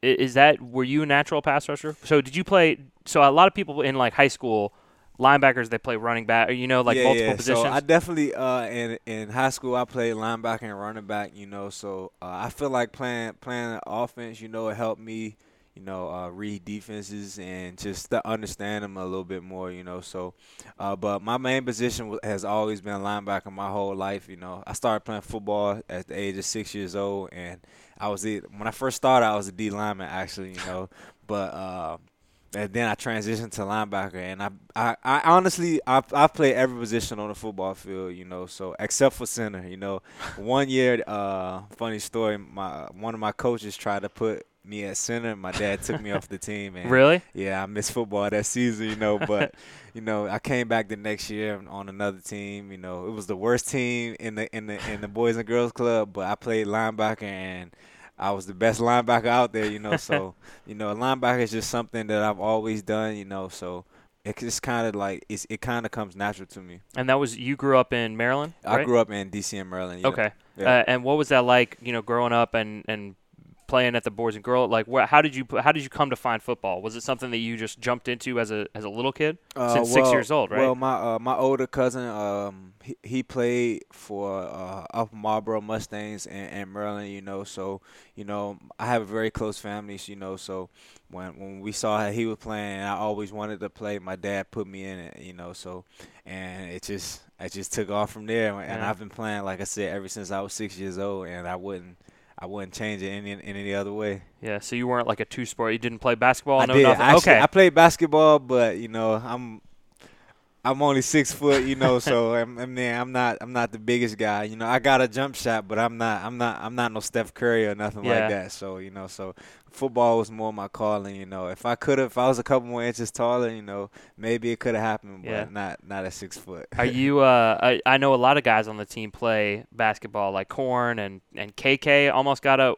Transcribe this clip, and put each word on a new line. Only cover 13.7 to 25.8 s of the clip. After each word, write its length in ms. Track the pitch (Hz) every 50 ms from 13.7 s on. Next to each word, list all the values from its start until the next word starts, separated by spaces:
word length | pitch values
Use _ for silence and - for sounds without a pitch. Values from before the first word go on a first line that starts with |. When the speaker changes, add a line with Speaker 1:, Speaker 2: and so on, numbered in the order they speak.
| 113 - -
Speaker 2:
offense, 540 | - 98 110 120 117 _ - 120 117 113 110
you 80 | 110 110
know, 200 | 110 113 113 110
it 80 | 107
helped 240 | 107 117 113 110 -
me, 360 | 110 113 110 110 110 110 107 _ _ _ _ _ _ _ _
you 60 | - 98
know, 260 | 98 95 92 90 82
uh, 180 | 80 90 90 87
read 360 | 87 92 104 104 104 98 87
defenses 720 | 98 104 104 95 - 107 107 101 95 104 104 101 98 95 101
and 400 | 92 90 92 92 92 90 87 -
just 320 | - 104 95 87 - -
to 160 | - 113 -
understand 580 | 104 113 110 110 98 - - 104 101 107 104 104
them 120 | 101 98 95
a 60 | 92
little 180 | 92 92 95 92
bit 180 | 87 95 92 85
more, 280 | 92 95 92 92 90
you 140 | 90 90 90
know. 180 | 90 90 90 90
So, 320 | - - 92 90 90 - _ _ _ - _ - - - _
uh, 180 | 101 101 98
but 260 | 95 90 104 101 101 95
my 160 | 107 120 127
main 260 | 131 127 131 135 127
position 420 | 127 120 104 120 123 110 - 117
w-, 140 | 107 104 110 -
has 220 | 104 104 98 90
always 380 | 101 104 110 107 107 107 101 90
been 180 | 104 101 98
linebacker 500 | 98 101 104 104 101 101 98 98 - 101 95
my 180 | 95 98 98
whole 240 | 98 104 98 98 98
life, 340 | 95 95 98 101 98 - -
you 80 | 92
know. 260 | 87 90 90 92 92 -
I 80 | - 107
started 260 | - - 120 110 107
playing 220 | _ - 110 104 -
football 580 | - - 110 101 101 104 104 104 101 101 110